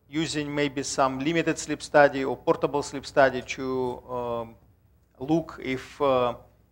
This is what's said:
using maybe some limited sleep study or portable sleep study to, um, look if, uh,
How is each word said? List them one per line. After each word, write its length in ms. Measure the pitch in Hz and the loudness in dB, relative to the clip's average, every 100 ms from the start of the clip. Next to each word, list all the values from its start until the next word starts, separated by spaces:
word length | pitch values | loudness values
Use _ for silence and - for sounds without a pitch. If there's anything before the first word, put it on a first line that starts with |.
| _ | _
using 460 | 143 156 143 147 | -4 -2 -2 -4
maybe 300 | 147 143 135 | 0 -2 -2
some 340 | 131 - 135 131 | -4 2 2 2
limited 400 | 139 165 160 147 | 0 0 0 -2
sleep 240 | - 147 | -4 -8
study 420 | - 151 143 135 | 2 6 6 6
or 140 | 135 123 | -2 -2
portable 460 | - 160 156 139 | 0 0 0 -2
sleep 240 | 135 139 - | -6 -8 -2
study 340 | - 135 127 | 4 4 4
to, 580 | 117 - 131 131 123 123 123 | -6 -8 -6 -4 -4 -8 -10
um, 480 | 123 120 117 113 113 _ _ _ _ _ - | -8 -6 -6 -8 -14 _ _ _ _ _ -10
look 400 | 135 165 - - | -2 -2 -2 -8
if, 400 | - 131 - - | -8 -8 -8 -2
uh, 360 | 143 127 123 117 - _ _ | 2 2 2 -2 -12 _ _